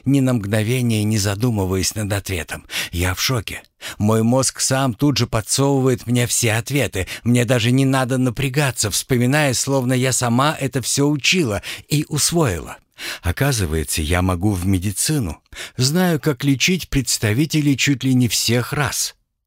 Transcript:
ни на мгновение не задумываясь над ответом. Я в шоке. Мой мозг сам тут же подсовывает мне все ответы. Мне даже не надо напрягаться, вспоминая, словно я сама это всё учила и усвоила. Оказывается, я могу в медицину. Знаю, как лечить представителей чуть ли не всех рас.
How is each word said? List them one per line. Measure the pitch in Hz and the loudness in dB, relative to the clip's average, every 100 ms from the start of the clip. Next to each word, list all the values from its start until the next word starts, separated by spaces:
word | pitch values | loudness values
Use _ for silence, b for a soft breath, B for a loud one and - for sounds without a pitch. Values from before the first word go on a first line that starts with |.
| 131 | 0
ни | 139 | 2
на | 131 | 2
мгновение | 120 98 110 107 127 120 107 | 0 0 0 0 0 0 0
не | 104 110 | 0 0
задумываясь | 101 101 123 107 92 95 90 110 | 0 0 0 0 0 0 -2 -4
над | 98 | -4
ответом. | 101 - 87 76 80 - B B | -4 -4 -6 -6 -12 -10 B B
Я | 85 90 | -2 -2
в | 90 | -2
шоке. | - 123 - - - _ B B | -2 -2 -6 -12 -16 _ B B
Мой | 104 110 | 2 4
мозг | 113 127 127 - | 4 2 0 -2
сам | - 131 135 | -2 0 0
тут | 107 147 123 | 0 0 2
же | 120 | 0
подсовывает | 110 - - 139 139 131 123 117 | -2 -2 0 2 2 2 0 0
мне | 123 120 | 0 0
все | - 113 | 0 0
ответы. | 110 - 139 101 95 90 B | 0 -2 -2 -2 -2 -6 B
Мне | 117 123 120 | 0 2 2
даже | 127 117 | 2 4
не | 131 135 | 4 4
надо | 135 123 131 | 2 0 0
напрягаться, | 127 113 135 143 139 - 101 | 0 0 -2 0 0 0 -2
вспоминая, | - - 127 123 151 143 | -2 0 2 2 2 2
словно | 113 135 135 123 | 0 0 0 2
я | 127 131 | 0 0
сама | 127 120 120 147 151 | 0 2 2 2 0
это | 135 135 | -4 -4
всё | - 143 143 | -2 2 2
учила | 147 - 185 127 98 B B B | 2 2 2 2 -2 B B B
и | 147 147 | -2 0
усвоила. | 147 - 170 135 85 60 - _ - B B | -2 0 2 2 0 -6 -14 _ -14 B B
Оказывается, | 87 - 139 117 82 80 76 - | -4 0 0 0 0 0 -2 -2
я | 76 87 | 0 0
могу | 92 87 107 | 2 2 0
в | 95 95 | 0 0
медицину. | 92 101 - - 151 90 - _ B B - | 0 0 -2 -2 0 -2 -6 _ B B -2
Знаю, | 131 175 180 156 | 0 2 2 0
как | 156 131 | 0 0
лечить | 143 135 - 185 - | 0 2 2 0 -2
представителей | 139 120 - 107 113 160 156 143 123 | -2 -2 0 0 0 0 0 2 2
чуть | 139 131 | 0 0
ли | 135 | 2
не | 127 120 | 2 2
всех | - - 120 117 | 0 0 0 0
рас. | 151 135 - - - _ _ | -2 -2 -2 -6 -8 _ _